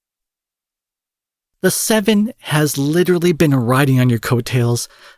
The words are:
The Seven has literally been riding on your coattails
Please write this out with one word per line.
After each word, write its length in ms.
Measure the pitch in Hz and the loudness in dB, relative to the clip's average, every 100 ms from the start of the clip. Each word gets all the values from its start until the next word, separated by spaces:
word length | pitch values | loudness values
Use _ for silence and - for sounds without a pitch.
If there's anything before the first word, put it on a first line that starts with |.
| _ _ _ _ _ _ _ _ _ _ _ _ _ _ _ _ | _ _ _ _ _ _ _ _ _ _ _ _ _ _ _ _
The 80 | 185 | -4
Seven 640 | - - 220 208 208 214 - | -2 -2 0 2 0 -2 -6
has 380 | - 151 151 143 | -6 -2 0 -2
literally 560 | 143 165 180 180 170 | -2 0 0 2 0
been 200 | 165 165 | 2 2
riding 460 | 135 113 131 139 131 | 2 0 0 2 2
on 100 | 127 | 2
your 80 | 117 | 0
coattails 720 | - 117 117 127 120 117 - - - | -2 -4 -2 -2 0 -2 -6 -16 -20